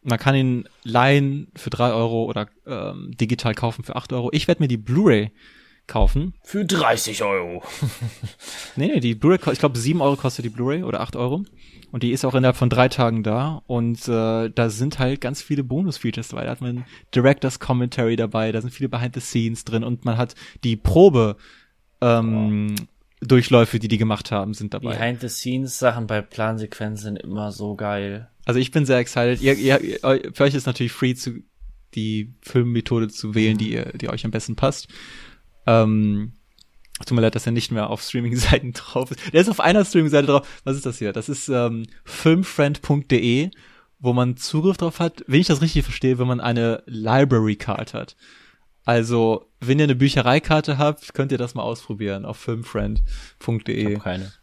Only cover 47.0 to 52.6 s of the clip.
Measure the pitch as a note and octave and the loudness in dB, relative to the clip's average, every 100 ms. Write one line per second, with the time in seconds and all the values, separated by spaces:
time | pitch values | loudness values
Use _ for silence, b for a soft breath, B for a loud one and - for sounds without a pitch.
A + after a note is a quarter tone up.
47 | A2 B2+ C#3+ B2 G#2+ G#2 - G#2 A2 - | 0 4 6 4 4 0 -4 -6 -6 -10
48 | - - b b b b b _ - A#2 | -12 -16 b b b b b _ 0 0
49 | A2+ A#2 A2+ A2 _ _ A#2+ C3+ D3+ B2+ | 2 2 2 2 _ _ 0 2 4 4
50 | C#3 C3+ A#2+ C#3+ - D#3 D3+ C#3 D3 D3+ | 4 4 4 2 4 0 2 0 0 0
51 | - - C3+ C3 A#2+ - A2+ A#2 - G#2 | -10 -4 -2 -2 -4 -4 -6 -6 -8 -6
52 | G#2 G2 G#2 G#2+ - A#2 | -4 -6 -8 -10 -6 -6